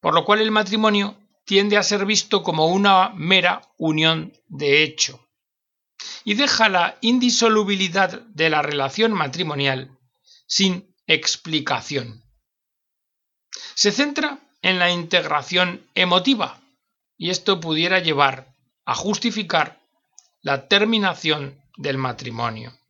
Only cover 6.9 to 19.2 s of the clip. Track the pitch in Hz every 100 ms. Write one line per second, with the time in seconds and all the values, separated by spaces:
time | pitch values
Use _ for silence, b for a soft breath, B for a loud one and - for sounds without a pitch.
6.9 | - 226 247 247 233 233 214 202 196 190
7.9 | 180 185 - - 151 160 151 147 147 135
8.9 | - 226 202 147 143 165 147 139 131 131
9.9 | _ _ _ b b b - 196 180 -
10.9 | _ - 160 - - - 156 - 127 -
11.9 | 143 117 107 _ _ _ _ _ _ _
12.9 | _ _ _ _ _ _ B B - 208
13.9 | 202 294 285 302 285 _ _ 185 185 175
14.9 | 175 165 180 156 151 135 175 180 180 _
15.9 | - 180 180 180 262 175 - _ _ _
16.9 | _ _ _ 165 185 - 190 160 156 170
17.9 | 185 165 143 143 127 - _ _ _ -
18.9 | 127 196 202